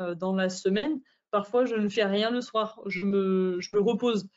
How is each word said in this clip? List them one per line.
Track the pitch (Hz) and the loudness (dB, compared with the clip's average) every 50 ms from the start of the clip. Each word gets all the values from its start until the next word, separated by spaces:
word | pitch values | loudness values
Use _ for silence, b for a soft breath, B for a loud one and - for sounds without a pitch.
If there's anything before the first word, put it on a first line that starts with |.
euh, | 185 175 175 | -6 -6 -6
dans | 165 185 190 190 | -4 -2 -2 0
la | 190 185 185 | 0 0 0
semaine, | 185 - - 190 196 214 220 302 311 - b b b b b _ | -2 -2 0 0 0 0 0 -2 -4 -4 b b b b b _
parfois | - 202 202 - - 247 254 | -2 -2 -2 0 2 2 2
je | 233 226 | 2 0
ne | 220 208 | 0 0
fais | 208 202 226 208 | 0 2 0 2
rien | 196 196 208 220 233 | 2 2 2 2 0
le | 247 247 | 0 -2
soir, | 240 - - 220 214 214 - - - | -4 -2 -2 -2 -2 -2 -6 -10 -10
je | 196 190 180 196 | -8 -6 -2 -2
me, | 202 196 196 190 190 190 190 185 185 180 180 | 0 2 2 2 2 2 2 2 2 0 -4
je | 185 - - | -4 -2 0
me | 208 | 2
repose. | 196 226 226 202 240 240 226 202 185 b b | 2 2 2 2 0 0 0 0 -2 b b